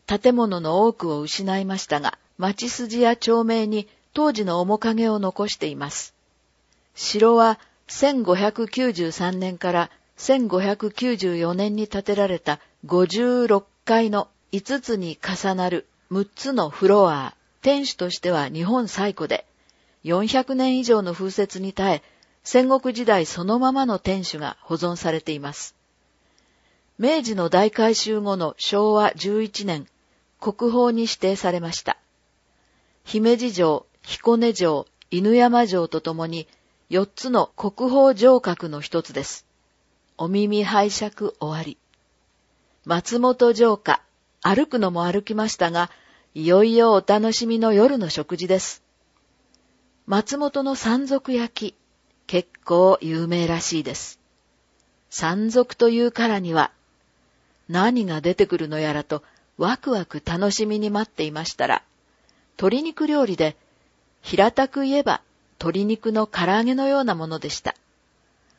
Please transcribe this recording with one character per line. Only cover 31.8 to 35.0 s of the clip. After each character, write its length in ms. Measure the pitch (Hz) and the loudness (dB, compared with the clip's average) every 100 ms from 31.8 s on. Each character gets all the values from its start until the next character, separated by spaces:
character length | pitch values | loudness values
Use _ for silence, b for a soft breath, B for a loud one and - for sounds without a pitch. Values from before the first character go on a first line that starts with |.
た。 160 | - - _ _ _ _ _ _ _ _ _ _ | -6 -6 _ _ _ _ _ _ _ _ _ _
姫 320 | - 214 220 240 | -6 0 2 2
路 160 | 247 | 0
城、 340 | 185 170 147 - _ | 0 2 0 -4 _
彦 340 | - - - 233 | -16 -4 2 2
根 180 | 233 | 2
城、 320 | 196 175 147 - _ | 2 0 0 -4 _